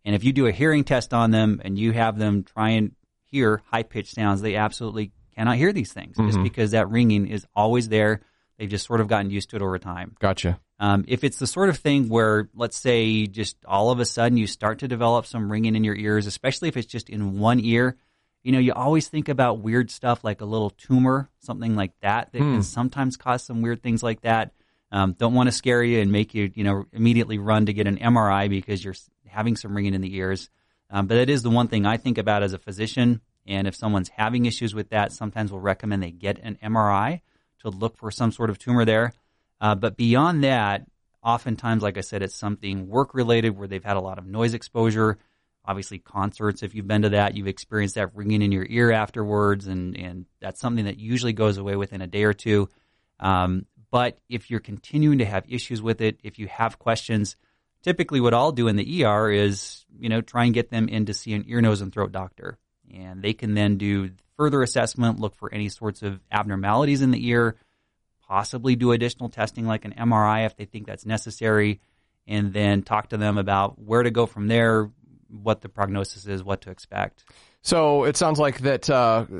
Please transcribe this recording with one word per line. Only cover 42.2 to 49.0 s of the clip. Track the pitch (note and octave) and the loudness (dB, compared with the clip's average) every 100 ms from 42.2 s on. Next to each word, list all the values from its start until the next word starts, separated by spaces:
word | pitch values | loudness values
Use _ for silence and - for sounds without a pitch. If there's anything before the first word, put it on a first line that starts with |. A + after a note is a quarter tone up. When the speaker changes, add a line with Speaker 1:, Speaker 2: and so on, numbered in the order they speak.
Speaker 1:
it's | G2 | -6
something | - G#2 G#2 G2+ F#2+ F#2+ | -6 -8 -6 -6 -8 -4
work-related | A#2 C#3 C3 A#2 A#2 A2 | -2 -2 -2 2 2 2
where | G2 G2 | -4 -8
they've | G2 | -10
had | G#2 G2 | -4 -4
a | |
lot | F#2+ F#2+ | -4 -10
of | |
noise | F#2 G#2+ A#2 | -10 -2 -2
exposure. | A2+ - A#2+ A2+ G#2+ A2 G#2 _ _ _ _ | -2 -6 0 0 4 2 0 _ _ _ _
Obviously, | - G2 F#2+ G2 | -10 -8 -10 -16
concerts, | - G2+ G2+ - G#2+ G2 | -12 -4 -4 -2 -4 -4
if | G2+ | -8
you've | G#2+ G2 | -10 -2
been | G#2+ | 2
to | G#2 | 2
that, | G#2 G2+ G2+ | 2 0 -2
you've | G2 | -6
experienced | F#2+ - G#2+ G2+ A2 | -8 -6 -4 -2 -2
that | G2+ G#2 | -6 -6
ringing | G#2 G#2+ | -2 0
in | G#2 | 2
your | F#2+ F#2 | 0 -2
ear | A#2 A#2 | 2 4
afterwards, | A2 | 4